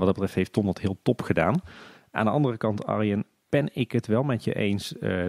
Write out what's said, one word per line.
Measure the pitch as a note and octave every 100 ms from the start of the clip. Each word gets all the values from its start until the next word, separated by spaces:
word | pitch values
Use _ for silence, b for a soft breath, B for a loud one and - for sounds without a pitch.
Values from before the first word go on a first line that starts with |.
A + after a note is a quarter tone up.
| F#2
dat |
betreft | F#2+ G2 -
heeft | F#2
Tom | - G2+
dat | F2+
heel | G2 F#2+
top | - A#2+
gedaan. | - E2 D#2+ D#3 B B B B B
Aan | - A2
de |
andere | C#3+ C#3 A2+
kant, | A2 G#2 -
Arjen, | G#2 G#2+ G2+ - _ -
ben | D3 C#3+
ik | - B2
het | A#2 -
wel | A2
met | C#3+ A#2
je | -
eens, | F#2+ G#2 G2+ - -
eh, | G#2 F#2